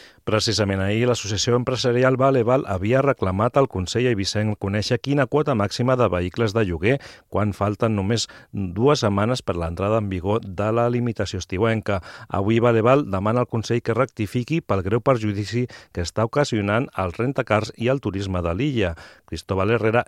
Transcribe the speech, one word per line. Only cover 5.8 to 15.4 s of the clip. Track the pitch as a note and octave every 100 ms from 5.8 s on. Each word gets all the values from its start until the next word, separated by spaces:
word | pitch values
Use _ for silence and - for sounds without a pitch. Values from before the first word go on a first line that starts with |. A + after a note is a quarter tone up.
| B2 B2+
de | A2
vehicles | F2+ F2+ - A2+
de | G#2+
lloguer, | G2+ E2 F#2+ C#3 - - _
quan | F#2 G#2
falten | F#2+ G2+ G#2 A2+ G#2
només | F#2+ A2+ - - -
dues | G#2 F#2+ F2 C3 D3
setmanes | A2 G2 G#2+ B2+
per | - F2
l'entrada | E2+ E2+ G2+ A2
en | G2+
vigor | F#2+ F2+ A2
de | G2+ F2+ G#2+
la | A#2 A#2+
limitació | B2 A#2+ A2 G2+ F#2
estiuenca. | - F#2 A2+ A2 G#2 G2 - - -
Avui | F#2 G2 A2+
Vale | A#2+ A2+
Val | A2 C#3 C3+
demana | F#2+ G#2 A#2+
al | B2
Consell | A#2 - A#2+
que | - A2+
rectifiqui | C3 - G#2 B2 A#2+ E3
pel | - G2
greu | F#2 A#2
perjudici | C3+ B2 G#2+ G2+